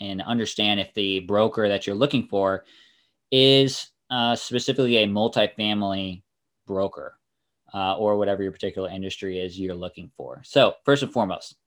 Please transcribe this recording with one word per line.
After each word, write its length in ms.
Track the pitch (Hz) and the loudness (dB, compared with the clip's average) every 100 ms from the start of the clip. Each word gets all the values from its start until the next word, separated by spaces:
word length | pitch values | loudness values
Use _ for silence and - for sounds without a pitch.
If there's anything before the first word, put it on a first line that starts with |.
and 200 | 101 95 | -10 -8
understand 600 | - 120 110 - 104 101 | -4 -2 -2 0 0 0
if 120 | 95 | -2
the 260 | - 98 95 | -4 -2 -2
broker 480 | 90 101 110 113 104 | 0 2 2 2 0
that 180 | 101 - | 0 -2
you're 80 | |
looking 320 | 101 139 135 110 | 0 0 0 -2
for 380 | 98 98 95 - _ _ _ _ _ _ | 0 0 0 -6 _ _ _ _ _ _
is, 640 | 131 135 135 135 131 - _ _ | 6 8 6 4 0 -10 _ _
uh, 240 | 123 120 | -2 0
specifically 640 | 120 - 123 - 131 127 117 | -2 -2 -2 0 0 2 4
a 100 | 104 | 4
multifamily 1160 | 104 113 117 107 - 107 104 101 98 95 92 - _ _ _ - | 2 0 2 0 0 -2 0 -2 -2 -6 -10 -16 _ _ _ -6
broker, 540 | 95 98 - 69 - _ _ _ _ _ | -2 -2 -4 -14 -18 _ _ _ _ _
uh, 240 | 98 95 95 | -4 -2 0
or 180 | 107 104 | 0 2
whatever 260 | 101 98 | 0 0
your 80 | 98 | -4
particular 400 | 90 101 95 95 | -6 -8 -6 -6
industry 480 | 95 95 - 98 92 | -6 -8 -8 -8 -6
is 220 | 92 90 | -6 -6
you're 160 | 92 87 | -8 -8
looking 340 | 90 - 82 - | -10 -14 -18 -16
for. 260 | 64 64 | -16 -16
So 300 | - 143 113 - | 0 4 4 4
first 200 | - 139 | 2 2
and 80 | 131 | 2
foremost, 420 | 120 101 87 - - | -2 -2 -4 -12 -20